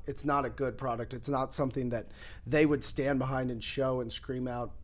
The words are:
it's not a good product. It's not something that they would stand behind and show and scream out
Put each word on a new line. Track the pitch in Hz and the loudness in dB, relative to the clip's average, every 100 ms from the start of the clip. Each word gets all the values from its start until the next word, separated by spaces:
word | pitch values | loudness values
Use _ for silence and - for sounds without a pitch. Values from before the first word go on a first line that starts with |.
| - | -6
it's | 110 147 | -2 2
not | 143 127 | 2 2
a | |
good | 107 131 - | 0 -2 -2
product. | 131 117 113 | -2 -2 -4
It's | 123 143 | -6 -2
not | 135 131 | 0 0
something | - 131 131 123 | 0 0 0 0
that | 117 - - - - 120 | -2 -4 -12 -14 -10 2
they | 151 156 | 6 6
would | 143 | 6
stand | - - 139 135 | 0 0 2 2
behind | 127 131 127 | 2 0 0
and | 117 | -2
show | - - 131 127 | -4 0 2 2
and | 113 | -2
scream | - - 127 127 | -6 -4 -4 -2
out | 120 117 - | -4 -6 -6